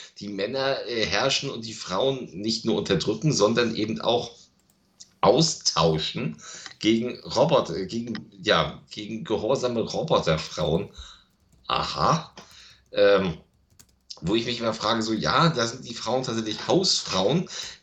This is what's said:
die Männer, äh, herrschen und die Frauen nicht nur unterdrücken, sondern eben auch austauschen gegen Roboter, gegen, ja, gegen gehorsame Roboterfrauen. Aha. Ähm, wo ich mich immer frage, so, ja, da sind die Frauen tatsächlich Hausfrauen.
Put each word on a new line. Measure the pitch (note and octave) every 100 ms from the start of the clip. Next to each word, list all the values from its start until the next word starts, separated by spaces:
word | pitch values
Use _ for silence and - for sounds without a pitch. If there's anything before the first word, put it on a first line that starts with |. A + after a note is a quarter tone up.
| - -
die | G2+
Männer, | G2 G#2+ C3+ C3+ B2 G2+
äh, | A2+ G2
herrschen | G2+ C3+ - C#3
und | A#2+
die | A2+
Frauen | G#2+ - F#2 C3+ C3 -
nicht | F2 A2 A2 A2+
nur | G2
unterdrücken, | - F#2+ - - D#3
sondern | A2 G#2+ A#2 A2+
eben | G#2+ G#2+ A2
auch | - A#2+ - - - _ _ _ _ _ - _
austauschen | G2 C3 E3 - - - E2 D#2 - - D#3+ - - - - -
gegen | G#2 A2+ B2 -
Roboter, | - - D#3 B2+ F#2 F#2+ F#2+
gegen, | A#2 A#2+ - - G2
ja, | F#2+ E2+ E2 - -
gegen | A2 G#2 A2
gehorsame | E3 G#2+ A2 C3 B2 A#2
Roboterfrauen. | - G2+ - A2+ - D#2+ - - D#2 E2 - - - - _ _ _ _ -
Aha. | B1+ - C#2 G2+ D#3+ - - - - - - _
Ähm, | G#2 G2+ G2 F#2 D#2+ _ _ _ _ _ _ - -
wo | B2 A2+
ich | B2
mich | A2+
immer | A2+ A2
frage, | G#2+ A2+
so, | A2
ja, | G#2 D2+ C3 E3
da | A#2+ A#2
sind | B2+
die | - A#2
Frauen | A2 B2+
tatsächlich | B2+ A2+ G#2+ G#2 -
Hausfrauen. | E3+ F#3 - - F#2 G2+ E3 - - - -